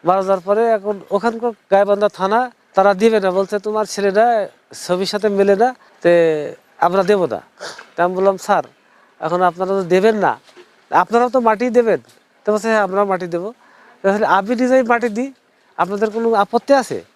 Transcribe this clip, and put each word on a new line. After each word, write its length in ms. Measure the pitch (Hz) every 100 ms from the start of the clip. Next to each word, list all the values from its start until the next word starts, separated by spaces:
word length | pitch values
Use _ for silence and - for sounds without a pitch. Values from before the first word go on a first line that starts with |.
মারা 180 | 160 190
যাওয়ার 180 | 190 190
পরে 260 | 175 202 233
এখন 340 | 220 202 202 -
ওখানকার 420 | 190 220 226 240 220 _
গাইবান্ধা 380 | 196 202 202 208
থানা 420 | - 190 220 254 _ _
তারা 200 | - 196
দিবে 260 | 190 226 220
না, 100 | 190
বলছে, 280 | 185 190 208
"তোমার 260 | 214 214
ছেলেটা 640 | 208 - 196 190 233 226 190 _ _ - -
ছবির 200 | 180 190
সাথে 220 | 208 208
মেলে 280 | 196 196 196
না, 180 | 240 254 _ _
তে 520 | 170 170 165 156 147 - _ _
আমরা 220 | 170 190
দেবো 240 | 185 208 160
না।" 160 | 98 - _ - - - -
তা 80 |
আমি 100 | 180
বললাম, 220 | 185 196 190
"স্যার, 260 | - 190 - _ _ _ _ _
এখন 220 | 160 175
আপনারা 280 | 180 170 185
তো 120 | 196
দেবেন 340 | 180 185 214 220
না, 220 | 170 110 _ - - _ _
আপনারাও 380 | 160 180 233 240
তো 120 | 254
মাটি 300 | 226 214 247
দেবেন।" 300 | 226 226 160 _ _ _ _
তো 80 | -
বলছে, 160 | 214 220
"হ্যাঁ, 120 | 220
আমরা 240 | 196 196
মাটি 220 | 202 185 180
দেবো।" 260 | 170 190 254 _ _ - _
তাহলে 240 | 196 208 208
আমি 280 | 185 202
নিজেই 280 | 240 254 262
মাটি 260 | 233 240 240
দিই, 240 | 208 269 262 _ _ _ -
আপনাদের 340 | 180 202 220
কোনো 220 | 214 226
আপত্তি 400 | 220 202 233 -
আছে? 320 | 277 240 110 82